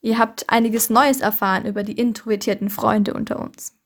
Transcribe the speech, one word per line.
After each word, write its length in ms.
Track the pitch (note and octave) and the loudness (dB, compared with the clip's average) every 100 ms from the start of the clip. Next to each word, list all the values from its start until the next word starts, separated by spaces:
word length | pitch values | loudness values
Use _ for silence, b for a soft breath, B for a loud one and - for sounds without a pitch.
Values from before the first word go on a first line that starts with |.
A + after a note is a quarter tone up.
ihr 180 | A3+ A3+ | 0 2
habt 300 | A3+ - - | 0 -2 0
einiges 420 | A#3 A3+ A3+ - | 2 2 0 2
Neues 300 | A3+ C#4+ C4+ | 4 4 4
erfahren 460 | G#3+ G#3+ G3 F#3+ G#3 | 0 0 0 0 -2
über 160 | G3+ | -6
die 160 | G#3 - | -6 -2
introvertierten 720 | A#3+ G#3+ - G#3 G#3+ G3+ G3+ | -2 -2 -4 -2 -2 -2 -4
Freunde 440 | - A3 G#3+ G3+ | -2 0 2 0
unter 260 | - A3 - | -2 -6 -6
uns. 360 | - - - _ | -8 -12 -18 _